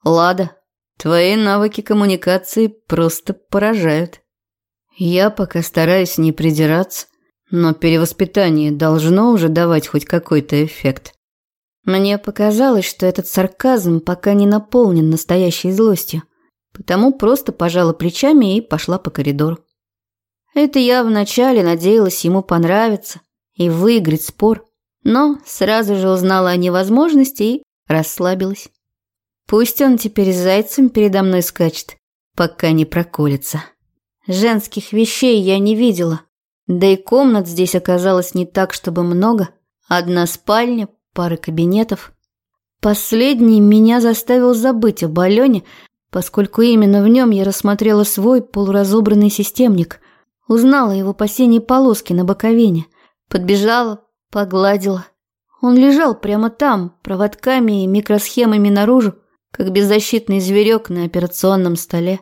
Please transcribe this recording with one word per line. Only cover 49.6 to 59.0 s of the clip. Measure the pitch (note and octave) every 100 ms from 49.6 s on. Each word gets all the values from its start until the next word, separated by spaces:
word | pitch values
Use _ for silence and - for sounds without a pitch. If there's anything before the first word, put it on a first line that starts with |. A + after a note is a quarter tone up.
| B3 F#3 E3 - _ _ _ _ -
Узнала | A3+ C4 C#4+ A#3
его | G3 F#3+ G3
по | G#3+
синей | - B3 A3+
полоске | A3+ B3+ C4+ G#3+ -
на | F3
боковине. | F3+ G3 A3 A3+ A3 E3 E3 _ _ _ _
Подбежала, | F#3 F3+ G3+ G#3 A#3+ A#3 G#3 _ _ _
погладила. | G#3 G3+ F#3 G3 G3+ G3 F#3 F3+ _ _ _ _ _
Он | B3 B3
лежал | C4+ C#4 D#4
прямо | A3 G3+ G#3 A3+
там, | A3+ G3 G#3+ F3 _
проводками | - F#3+ G#3 - - C4 A3+ G3+
и | F#3+
микросхемами | G3+ G#3 G#3 - - A#3 G#3+ G3+
наружу, | G3+ G#3+ B3+